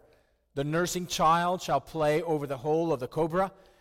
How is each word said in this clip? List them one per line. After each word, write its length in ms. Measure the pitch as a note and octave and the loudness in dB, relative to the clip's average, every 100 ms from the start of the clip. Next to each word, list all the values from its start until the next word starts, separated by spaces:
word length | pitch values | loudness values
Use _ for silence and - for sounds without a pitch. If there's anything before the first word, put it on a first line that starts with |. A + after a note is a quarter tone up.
| - _ _ _ _ | -16 _ _ _ _
"The 100 | C#3 | -6
nursing 440 | D3 D#3+ F3 F3+ F3 | -2 0 0 -2 -6
child 540 | - D#3+ E3+ F3 F3+ | 2 4 4 2 -2
shall 200 | - C#3+ | -2 -2
play 400 | - E3 D3+ D#3 | -2 0 2 2
over 240 | E3+ D3+ C#3 | 0 -2 -2
the 120 | C3 | -6
hole 360 | D3+ D#3+ E3 | 0 0 2
of 60 | C#3 | -2
the 80 | B2+ | -2
cobra, 440 | D#3 E3 F3 F#3+ - - _ | -2 0 0 -2 -4 -20 _